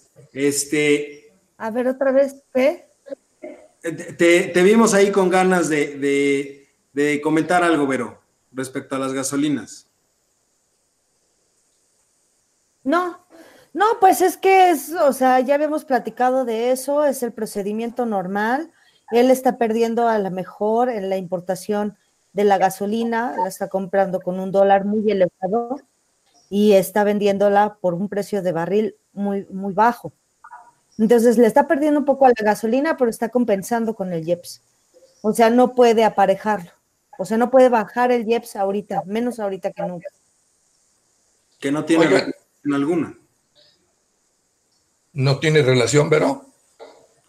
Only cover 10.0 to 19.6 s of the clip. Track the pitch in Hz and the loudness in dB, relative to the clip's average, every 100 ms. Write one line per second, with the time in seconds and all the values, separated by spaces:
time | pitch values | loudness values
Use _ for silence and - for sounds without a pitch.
10 | _ _ _ _ _ _ _ _ _ _ | _ _ _ _ _ _ _ _ _ _
11 | _ _ _ _ _ _ _ _ _ _ | _ _ _ _ _ _ _ _ _ _
12 | _ _ _ _ _ _ _ _ 269 330 | _ _ _ _ _ _ _ _ -2 -2
13 | 359 339 _ - - - _ 320 415 453 | -2 -10 _ -20 -20 -20 _ -2 0 4
14 | 381 - 359 - 381 381 370 302 294 339 | 4 4 0 0 4 6 6 2 -4 0
15 | 294 254 254 254 262 285 302 302 - 240 | 0 2 2 2 2 0 0 -4 -2 -4
16 | 233 226 254 262 240 220 240 262 269 285 | -4 -2 0 0 -2 -2 -2 -2 -2 0
17 | 294 262 233 220 214 208 196 214 233 233 | 0 -2 -6 -8 -8 -6 -6 -6 -8 -6
18 | 240 202 180 202 220 269 330 _ _ _ | -4 -4 -4 -4 -2 -4 -6 _ _ _
19 | - 233 254 254 262 254 | -2 2 4 4 0 0